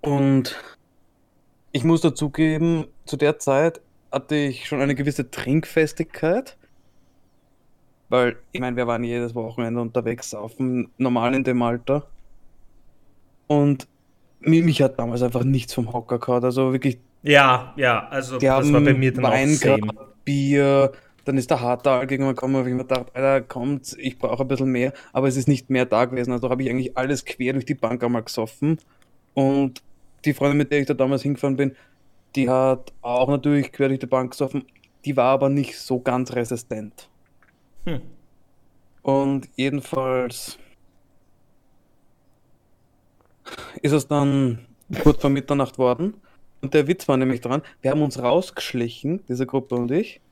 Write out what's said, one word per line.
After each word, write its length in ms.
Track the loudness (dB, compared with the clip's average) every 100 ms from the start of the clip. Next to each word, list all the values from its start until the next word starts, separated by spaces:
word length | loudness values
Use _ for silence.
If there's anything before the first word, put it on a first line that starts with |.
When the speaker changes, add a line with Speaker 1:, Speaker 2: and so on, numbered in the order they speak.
Speaker 1:
Und 580 | 0 0 4 2 0 -6 -16 -20 _ _ _ _ _ _ _ _ _
ich 120 | -2
muss 160 | 2 4
dazugeben, 880 | 2 0 -6 0 0 2 0 0 -4 -14
zu 140 | -10 0
der 200 | 0 0
Zeit 440 | 0 2 2 0 _ _ _
hatte 260 | -8 -2 -2
ich 300 | -2 -4 -6
schon 120 | -2
eine 140 | 0
gewisse 360 | 0 -2 -4 -6
Trinkfestigkeit. 1300 | -8 0 0 0 0 0 -2 -8 -4 -2 0 -4 -16 _ _ _ _ _ _ _ _ _ _ _ _ _ _ _
Weil, 260 | 2 2 -2 -10
ich 80 | -8
mein, 160 | -6 -4
wir 100 | -2
waren 160 | -2
jedes 320 | -2 -4 -6
Wochenende 460 | -6 -8 -6 -4 -4
unterwegs, 500 | -4 -4 -4 -6 -10
saufen, 600 | -12 -14 -6 -4 -2 -6 _
normal 360 | 0 2 0
in 80 | 0
dem 180 | 0 0
Alter. 440 | 0 -2 -2 -2 -4 -20 -20 -20 -20 -20 -20 -20 -20 _ _ _ _ _ _
Und 420 | 2 4 2 -4 _ _ _ _ _
mi-, 220 | 4 4
mich 200 | 4 4
hat 160 | 2 2
damals 240 | -4 -2
einfach 200 | 0 0
nichts 300 | 0 0 0
vom 180 | -4 -4
Hocker 260 | -4 -4 -6
gehauen. 260 | 0 0
Also 280 | 2 0 0
wirklich, 260 | 0 -2 -4 _ _
Speaker 2:
Ja, 500 | 4 6 6 4 0 -2
ja, 300 | 2 2 -2
also 300 | -8 -6 0
Speaker 1:
die 80 | 2
Speaker 2:
das 100 | 4
Speaker 1:
haben 160 | 4
Speaker 2:
war 80 | 4
bei 120 | 6
mir 180 | 4 2
dann 120 | 0
auch 60 | 2
Speaker 1:
Wein 160 | 2 2
Speaker 2:
same. 320 | 2 4 2
Speaker 1:
gehabt, 440 | 0 -8 -16 _
Bier, 680 | -4 -2 2 4 4 4 2 0 _ _
dann 140 | -4 -2
ist 120 | 0
der 100 | 0
Harttal 460 | 0 0 2 2 0
gegenüber 280 | -2 -2
gekommen, 220 | -2 -2 -2
hab 100 | 0
ich 60 |
mir 120 | -4
gedacht, 220 | -2 -4 -4
„Alter, 260 | -2 2 2
kommt, 560 | 0 -6 -4 -4 -8 -10
ich 200 | -10 -6
brauch 200 | -6 -4
ein 80 | -2
bisschen 220 | 0 0
mehr.“ 220 | 0 -2 -4 -8
Aber 140 | -2 0
es 80 | 0
ist 120 | 2
nicht 220 | 2 2
mehr 160 | 0 2
da 180 | 2
gewesen, 280 | 2 0 -2
also 180 | -2 -2
hab 100 | -2
ich 80 | -2
eigentlich 260 | -2 -4 -4
alles 280 | -2 -2
quer 300 | -4 -6 -2
durch 100 | -2
die 100 | -4
Bank 300 | -4 -2 -2
einmal 180 | -2 -2
gesoffen. 560 | -4 -6 -6 -2 -2 -2 _ _ _ _ _
Und 500 | 0 2 2 0 -4 -20 -20 -20 -6
die 100 | -2
Freundin, 240 | 0 2 2
mit 120 | 2
der 80 | 0
ich 60 | 0
da 80 |
damals 280 | 0 0 0
hingefahren 340 | -2 -2 -2 0
bin, 180 | -2 -4 _ _ _ _ _ -2
die 120 | 2
hat 420 | 2 2 0 -4 -14
auch 280 | -4 0 2
natürlich 440 | 2 2 0 0
quer 160 | -2 0
durch 120 | 0
die 60 | 0
Bank 260 | 0 -2
gesoffen, 320 | -4 -4 -4 -10 _ _ _
die 120 | -4 2
war 160 | 4
aber 160 | 4 2
nicht 300 | 0 -2 -6
so 220 | -6 -4
ganz 320 | 0 -2 -2
resistent. 760 | -4 -4 -6 -8 -12 -12 -18 -20 _ _ _ _ _ _ -8 -6
Speaker 2:
Hm. 140 | -6 -8 -20 _ _ _ _ _ _ _ _
Speaker 1:
Und 460 | -2 0 2 -2 -6 -4
jedenfalls 1040 | -2 -2 -4 -4 -2 -2 -2 -8 -14 -16 -20 _ _ _ _ _ _ _ _ _ _ _ _ _ _ _ _ _ _ _ _ _ _ _ _ _ _ _ -20 -18 -16 -4
ist 100 | 0
es 160 | 0 2
dann 580 | 0 2 2 0 -2 -10 _ _ 2
kurz 180 | 4 4
vor 80 | 2
Mitternacht 460 | 0 0 -2 -2 0
worden. 380 | 0 2 -2 -6 _ _ -20 _
Und 100 | 0
der 140 | 2 2
Witz 200 | 0 2
war 100 | 2
nämlich 240 | 2 -2
dran, 180 | -2 -4 -4 -6
wir 80 | -2
haben 100 | 0
uns 180 | 0 0
rausgeschlichen, 1040 | 2 2 0 -10 -8 -4 -6 -6 -6 -6 -6
diese 160 | -6
Gruppe 300 | -2 -4 -4
und 160 | -4 -2
ich. 320 | -2 -4 -10 _